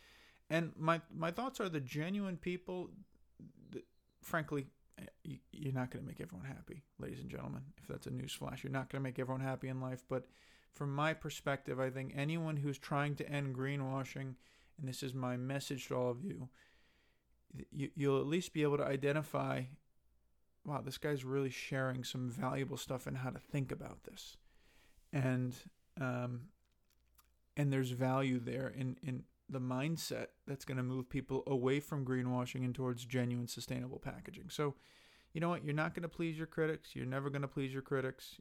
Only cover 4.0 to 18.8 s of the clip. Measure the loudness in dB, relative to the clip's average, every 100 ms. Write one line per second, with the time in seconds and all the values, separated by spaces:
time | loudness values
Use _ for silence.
4 | _ _ -2 -2 2 -2 -2 -10 _ -16
5 | -16 -12 -10 -10 -12 -6 -2 0 -2 -4
6 | -8 -8 -8 -8 -8 -10 -10 -14 -14 -10
7 | -8 -6 -8 -6 -6 -6 -10 -14 -10 -8
8 | -4 -6 -4 -6 -6 -6 -2 -2 -2 -4
9 | -2 -2 0 0 0 -2 -2 -4 -4 -6
10 | -2 -2 -2 -14 -20 -20 _ -4 -2 2
11 | 2 2 -4 -2 0 0 0 0 0 0
12 | -4 0 2 2 0 0 0 -2 0 2
13 | 2 0 0 0 0 0 0 0 0 0
14 | -2 -4 -6 -8 -16 -20 -20 -6 -6 -2
15 | -2 0 0 0 0 -2 -2 -4 0 2
16 | 2 2 -4 -4 -8 -12 -20 -20 -20 _
17 | _ _ _ _ -14 -12 -8 -4 -4 2
18 | 6 6 6 2 2 4 6 6